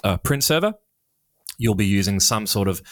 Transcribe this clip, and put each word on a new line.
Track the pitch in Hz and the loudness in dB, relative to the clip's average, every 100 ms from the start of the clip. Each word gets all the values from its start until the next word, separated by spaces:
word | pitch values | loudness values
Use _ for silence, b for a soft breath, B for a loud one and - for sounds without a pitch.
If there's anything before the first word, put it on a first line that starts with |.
a | 101 90 | -2 -2
print | - 143 | -2 -2
server, | - 156 208 208 _ _ _ _ _ _ - - | 0 0 0 -4 _ _ _ _ _ _ -18 -2
you'll | 113 101 | 0 2
be | 101 | 2
using | 98 95 98 | 2 2 0
some | - 110 104 | 0 0 -2
sort | 107 98 | 0 0
of | 85 B | -2 B